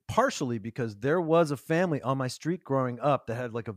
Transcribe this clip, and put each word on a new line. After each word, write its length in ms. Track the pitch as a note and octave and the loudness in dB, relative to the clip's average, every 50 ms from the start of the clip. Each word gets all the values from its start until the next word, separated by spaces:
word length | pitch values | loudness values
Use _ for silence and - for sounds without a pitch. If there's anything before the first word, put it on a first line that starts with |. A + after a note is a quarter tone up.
| _ - | _ -2
partially 500 | - A3 B3 C#4 - - D3+ B2 A#2 A2+ | 2 2 2 2 0 -2 -2 -2 -2 -4
because 380 | G2 A2+ - - B2 A2+ G#2 G2+ | -6 -6 -6 -4 -6 -6 -6 -4
there 220 | G#2+ C3+ D#3 F#3 E3+ | 0 0 0 2 2
was 280 | D#3 D#3+ E3+ E3+ C#3+ | 4 4 6 6 4
a 60 | C#3+ | 0
family 460 | B2+ - - D#3+ E3 F#3 F3+ D3+ C3 - | -4 -2 0 2 2 2 2 0 -2 -2
on 160 | B2 C3+ C3+ | -2 -2 0
my 100 | C3 B2+ | -2 -4
street 340 | - - - D#3 F3+ F3 - | -4 -4 -4 -4 -4 -4 -2
growing 360 | - C#3 C3+ C3 B2 B2 A#2+ | -2 0 0 0 0 -2 0
up 260 | C3+ D3 C#3 B2 - | 2 2 2 2 0
that 100 | - A2+ | -4 -6
had, 180 | A#2+ B2+ A#2+ G#2+ | -4 -6 -4 -6
like, 140 | A#2+ A2 A#2 | -6 -6 -6
a 80 | G#2 | -8